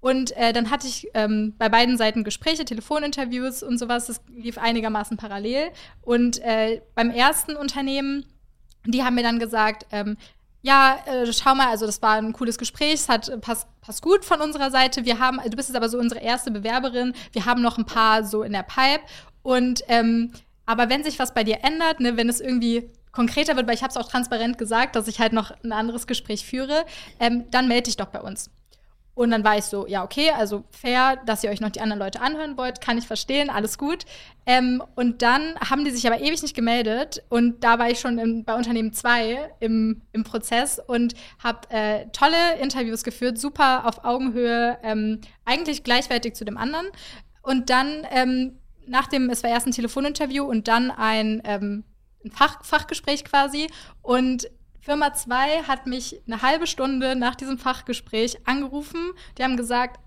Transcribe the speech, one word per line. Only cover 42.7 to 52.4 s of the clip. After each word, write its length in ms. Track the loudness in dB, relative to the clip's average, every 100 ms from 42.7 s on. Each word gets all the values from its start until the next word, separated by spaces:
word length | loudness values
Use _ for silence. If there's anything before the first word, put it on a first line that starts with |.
| -2 -4 -4
geführt, 340 | -6 -4 -4 -2
super 480 | -6 2 4 4 0
auf 180 | -4
Augenhöhe, 760 | -2 -2 -2 -2 0 2 0 -2
ähm, 380 | -4 -2 -2 -4 -8 -14
eigentlich 400 | -2 -2 0 -4
gleichwertig 500 | 2 0 2 -2 -4
zu 100 | -8
dem 120 | -10 -6
anderen. 300 | -4 -4 -8 -12 -20 -20 -20 -14
Und 300 | -2 -2 2
dann, 360 | 2 2 -4 -2
ähm, 480 | 0 2 0 -2 -6 -20 -20 -2
nach 200 | -2 0
dem, 240 | 0 0
es 140 | 0
war 60 | 0
erst 160 | 0 0
ein 40 |
Telefoninterview 720 | -2 -2 -2 -2 -2 -4 -2
und 220 | -2 -2 2
dann 240 | 2 2
ein, 500 | 0 0 2 0 -2
ähm, 400 | -4 -4 -4 -6 -10 _ _ _
ein 80 | -16
Fach-, 320 | 2